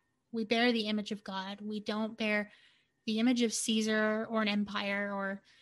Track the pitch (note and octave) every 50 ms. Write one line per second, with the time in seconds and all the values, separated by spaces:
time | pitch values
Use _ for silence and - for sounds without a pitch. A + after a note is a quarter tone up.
0 | _ _ _ _ _ _ - A3+ A3 G3+ A#3+ A3+ A#3+ B3 A#3 A3+ G#3 G#3+ G#3+ G#3+
1 | G#3 - G#3+ G3+ - G#3 F#3+ F#3+ F#3 G3 G3+ G3+ G#3 G#3+ G#3+ G#3 G#3 - G#3+ G#3+
2 | A3 G#3+ A3+ - A3+ G#3+ G#3 G#3 G3+ G#3 - - - _ _ _ _ _ _ _
3 | - A3+ G#3+ A3 A#3 B3+ B3+ A#3+ A#3+ A3 - - - A#3+ A3 A3 G#3+ A3 A3 G#3+
4 | G#3+ G#3+ G#3+ A3 A3 A3+ A3+ A3 G#3+ G#3 G#3 G#3 G#3 G3+ G3+ G3+ G3+ G3+ G3+ G3+
5 | G3+ G3+ G3+ G3 G3 F#3+ G3 G3+ - _ - -